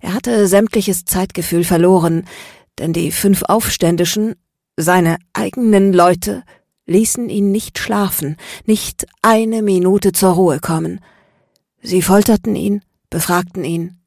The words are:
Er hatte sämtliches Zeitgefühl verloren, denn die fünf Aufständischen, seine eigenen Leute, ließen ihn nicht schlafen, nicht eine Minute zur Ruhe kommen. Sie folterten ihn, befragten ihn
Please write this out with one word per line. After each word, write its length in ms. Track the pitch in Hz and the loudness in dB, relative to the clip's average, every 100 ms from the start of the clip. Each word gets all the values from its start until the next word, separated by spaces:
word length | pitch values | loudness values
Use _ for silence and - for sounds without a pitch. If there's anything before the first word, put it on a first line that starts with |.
Er 140 | 170 | -6
hatte 340 | 196 240 233 202 | -6 -2 2 4
sämtliches 560 | 196 220 226 202 180 | 4 2 0 -2 -4
Zeitgefühl 580 | - 185 190 - 165 170 | -4 -4 -4 -6 -4 -2
verloren, 640 | 175 175 175 185 170 165 - - - - _ - | 0 2 4 4 2 -2 -6 -16 -20 -20 _ -10
denn 140 | 160 | -6
die 200 | 165 170 | -4 -4
fünf 300 | - 202 190 | -2 0 0
Aufständischen, 920 | - 214 - - 175 170 175 214 214 214 _ _ _ - | 2 -2 0 -2 0 0 -2 -2 -4 -6 _ _ _ -6
seine 420 | 165 180 170 165 _ | 0 2 2 -2 _
eigenen 600 | - 220 - 233 208 196 | -8 -6 -2 2 4 4
Leute, 500 | 180 175 175 190 190 - _ _ _ - | 4 4 2 -2 -8 -10 _ _ _ -2
ließen 420 | 170 220 - 240 | 0 0 -4 -6
ihn 240 | 208 202 | -2 0
nicht 260 | 202 - - | -2 -4 -10
schlafen, 580 | - 208 196 - 143 156 - - | -4 -2 -2 -4 -6 -8 -12 -14
nicht 420 | - 214 - - - _ | -2 -2 -2 -12 -14 _
eine 400 | 220 220 220 226 | 2 2 2 -2
Minute 480 | 214 190 180 196 196 | 0 2 2 2 2
zur 220 | 175 190 | 2 2
Ruhe 260 | 175 185 151 | 4 2 0
kommen. 420 | - 160 165 185 _ _ _ _ _ _ _ _ | -2 -4 -4 -10 _ _ _ _ _ _ _ _
Sie 200 | - 180 | -4 -2
folterten 540 | 175 196 214 214 226 208 | 2 4 4 2 0 -4
ihn, 260 | 202 202 _ _ _ | -2 -4 _ _ _
befragten 520 | 160 160 175 180 - | -8 -2 -2 -4 -8
ihn 380 | 143 165 170 - | -6 -6 -6 -12